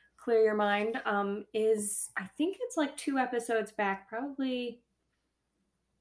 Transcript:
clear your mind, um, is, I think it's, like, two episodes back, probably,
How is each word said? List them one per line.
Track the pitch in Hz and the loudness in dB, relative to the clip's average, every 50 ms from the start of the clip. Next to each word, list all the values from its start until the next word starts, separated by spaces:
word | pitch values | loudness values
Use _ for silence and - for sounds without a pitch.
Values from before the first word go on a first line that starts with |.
| _ _ _ _ | _ _ _ _
clear | - 247 233 220 220 | -2 2 4 6 6
your | 214 214 | 6 4
mind, | 214 208 202 202 208 214 226 233 254 - | 4 2 2 2 2 0 0 -2 -2 -2
um, | 220 208 202 202 202 202 214 - - - | 0 0 2 0 0 -2 -4 -8 -6 -2
is, | 220 214 220 220 214 208 208 - - - - - - | 0 2 4 4 2 2 -2 -2 -2 -4 -6 -6 -8
I | 190 190 - - | -10 -10 -2 -2
think | 302 359 392 - | 0 0 0 -4
it's, | 494 480 - 330 | -6 -4 -2 -2
like, | 294 277 - - | -2 -2 -2 -4
two | - 302 269 269 | -4 -2 0 0
episodes | 254 247 240 240 233 - 233 220 208 196 | 0 0 0 -4 -2 0 0 0 0 -2
back, | - - 208 196 196 196 - - | -4 -2 -2 -2 -2 -4 -6 -8
probably, | 220 226 262 285 277 277 269 262 254 247 247 240 233 - _ _ _ _ _ _ _ _ _ _ _ _ _ _ _ _ _ _ _ _ _ _ _ _ | -8 -6 -6 -6 -4 -4 -2 -2 -2 -2 -4 -6 -8 -12 _ _ _ _ _ _ _ _ _ _ _ _ _ _ _ _ _ _ _ _ _ _ _ _